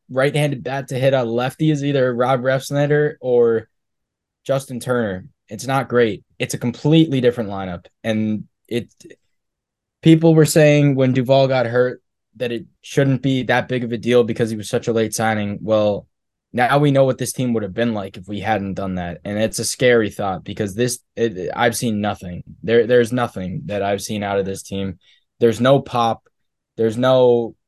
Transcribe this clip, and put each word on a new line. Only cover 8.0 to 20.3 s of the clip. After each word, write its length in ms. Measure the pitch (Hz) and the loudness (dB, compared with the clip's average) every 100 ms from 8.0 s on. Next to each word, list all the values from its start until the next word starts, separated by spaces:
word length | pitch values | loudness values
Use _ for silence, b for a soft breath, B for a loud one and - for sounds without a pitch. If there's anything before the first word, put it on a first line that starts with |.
And 440 | 117 110 107 107 - _ _ | -4 -2 -2 -4 -8 _ _
it, 260 | 117 - _ - - _ _ _ _ _ _ _ _ | -8 -8 _ -20 -20 _ _ _ _ _ _ _ _
people 340 | 160 160 165 160 | 6 6 6 6
were 100 | 151 | 6
saying 500 | 160 151 147 143 131 | 6 4 6 4 2
when 180 | 131 | 2
Duvall 340 | 127 123 135 135 | 2 2 2 4
got 180 | 131 117 | 2 0
hurt 360 | 123 127 - _ _ _ 110 | 0 0 -2 _ _ _ _
that 140 | 120 | -8
it 140 | 117 - _ | -6 -10 _
shouldn't 400 | - - 139 127 | -4 0 2 0
be 220 | 139 131 | 0 -2
that 240 | 113 123 - | 0 0 0
big 160 | 127 | -4
of 80 | 120 | -4
a 60 | 117 | -4
deal 260 | 113 120 | 2 2
because 260 | 113 110 113 | 2 0 -4
he 80 | 110 | -4
was 120 | 101 | -6
such 180 | 120 120 | -4 -2
a 60 | |
late 200 | 113 110 | -2 -2
signing. 460 | - 110 107 101 101 | -2 -2 -2 -4 -6
Well, 460 | 104 107 107 101 - _ _ _ _ | -2 0 2 -2 -8 _ _ _ _
now 240 | 120 123 143 | -2 0 2
we 140 | 147 | 2
know 120 | 135 | 4
what 140 | 135 123 | 2 0
this 160 | 123 | -6
team 200 | - 127 | -4 -4
would 100 | 113 | -2
have 100 | 101 | -4
been 200 | 92 117 | -4 -4
like 220 | 107 98 98 | -4 -8 -14
if 100 | 95 | -12
we 120 | 104 | -8
hadn't 360 | 95 107 98 95 | -4 -2 -4 -6
done 200 | 98 90 | -6 -6
that. 240 | 87 85 101 | -8 -10 -8
And 120 | 104 | -2
it's 220 | 110 - | -2 -2
a 60 | 110 | -6
scary 440 | - 127 120 104 | 0 2 4 2
thought 340 | - 98 | -4 -6